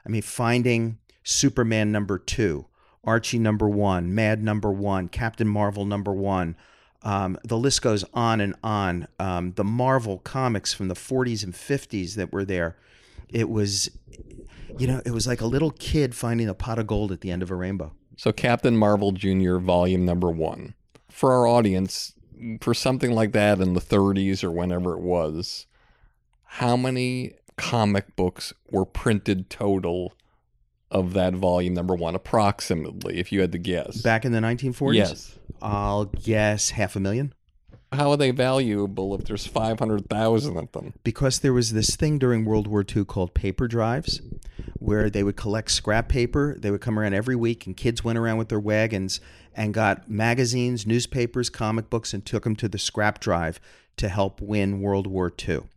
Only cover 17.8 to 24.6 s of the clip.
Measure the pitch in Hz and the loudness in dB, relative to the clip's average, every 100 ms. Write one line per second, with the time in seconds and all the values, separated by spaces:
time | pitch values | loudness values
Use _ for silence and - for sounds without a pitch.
17.8 | 78 - _ - - - 127 120 131 113 | -8 -14 _ -6 -2 0 2 2 4 6
18.8 | 104 104 101 95 98 95 92 90 92 87 | 6 6 4 2 2 2 4 2 4 4
19.8 | 90 92 90 87 90 82 80 - - - | 4 4 2 2 0 0 -2 -6 -12 -18
20.8 | _ - _ - 135 127 117 120 110 92 | _ -20 _ 0 4 6 6 6 4 2
21.8 | 95 - - - - - 117 110 - 117 | 0 -4 -10 -14 -20 -14 -10 -4 -2 0
22.8 | 135 131 123 113 110 107 104 101 92 90 | 0 0 2 2 2 4 4 4 4 2
23.8 | - 104 98 98 98 98 92 85 | 2 4 6 4 2 0 -2 -2